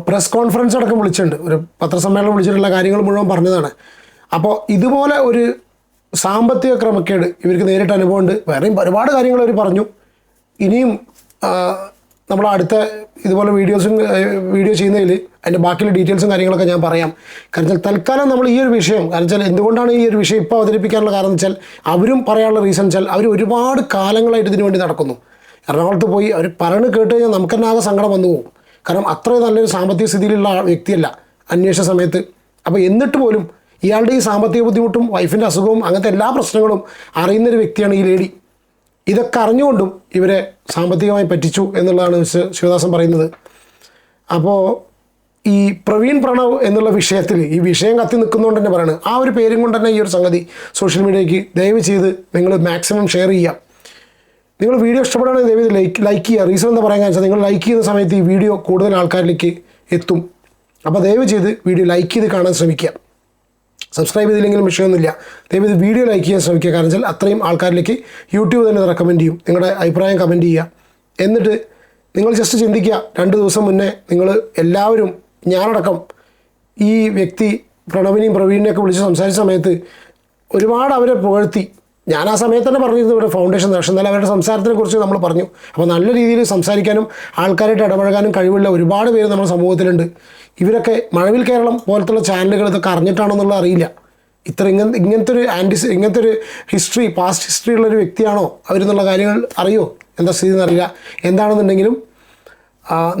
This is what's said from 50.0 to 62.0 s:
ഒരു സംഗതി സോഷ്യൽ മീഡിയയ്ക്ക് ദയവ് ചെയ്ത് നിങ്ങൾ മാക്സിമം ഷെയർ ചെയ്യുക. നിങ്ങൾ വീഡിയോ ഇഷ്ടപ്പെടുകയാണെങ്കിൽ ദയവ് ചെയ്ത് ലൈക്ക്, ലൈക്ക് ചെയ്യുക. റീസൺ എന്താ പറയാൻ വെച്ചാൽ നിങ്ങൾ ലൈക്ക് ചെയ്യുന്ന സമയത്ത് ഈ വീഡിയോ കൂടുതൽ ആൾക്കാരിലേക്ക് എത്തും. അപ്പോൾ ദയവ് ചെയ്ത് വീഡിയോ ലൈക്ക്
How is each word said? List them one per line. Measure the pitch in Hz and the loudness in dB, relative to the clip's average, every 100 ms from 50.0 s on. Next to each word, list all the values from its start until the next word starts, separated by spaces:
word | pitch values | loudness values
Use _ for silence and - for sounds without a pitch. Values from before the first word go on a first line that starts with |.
ഒരു | 202 175 | 0 0
സംഗതി | 180 175 170 - - - | 0 0 -4 -18 -14 -4
സോഷ്യൽ | 190 175 196 | -2 0 0
മീഡിയയ്ക്ക് | 190 180 185 196 180 | 2 2 0 -2 -2
ദയവ് | 196 220 170 | 0 0 0
ചെയ്ത് | 196 190 185 - 170 | 0 0 -2 -6 -2
നിങ്ങൾ | 180 190 170 | 0 0 0
മാക്സിമം | 170 170 208 196 | -2 -2 -2 -2
ഷെയർ | 180 185 190 | 0 0 2
ചെയ്യുക. | 165 - _ _ - - _ _ _ _ _ - | 0 -4 _ _ -20 -20 _ _ _ _ _ -4
നിങ്ങൾ | 214 254 233 | 0 2 2
വീഡിയോ | 240 254 | 0 0
ഇഷ്ടപ്പെടുകയാണെങ്കിൽ | - 254 262 240 | 0 0 2 2
ദയവ് | 226 | 2
ചെയ്ത് | 226 196 | 2 2
ലൈക്ക്, | 185 180 208 | 0 0 0
ലൈക്ക് | 202 170 | 0 0
ചെയ്യുക. | 220 180 | 0 2
റീസൺ | 190 226 | 0 0
എന്താ | 233 214 | 0 2
പറയാൻ | 202 202 | 2 2
വെച്ചാൽ | 180 190 | 2 0
നിങ്ങൾ | 208 202 | 0 0
ലൈക്ക് | 196 208 | 0 0
ചെയ്യുന്ന | 233 202 | 0 2
സമയത്ത് | 202 190 196 | 0 0 2
ഈ | 175 | 2
വീഡിയോ | 190 208 202 - | 2 0 -2 -2
കൂടുതൽ | 185 202 190 | 0 2 0
ആൾക്കാരിലേക്ക് | 175 185 170 170 175 175 - _ - 175 | 0 0 0 0 -2 -4 -14 _ -4 -4
എത്തും. | 175 170 170 _ _ _ _ _ 156 | -2 -4 -4 _ _ _ _ _ -4
അപ്പോൾ | 165 190 | 0 2
ദയവ് | 220 254 | 2 2
ചെയ്ത് | 208 190 220 - | 0 0 -2 -2
വീഡിയോ | 180 180 | 0 2
ലൈക്ക് | 175 | 2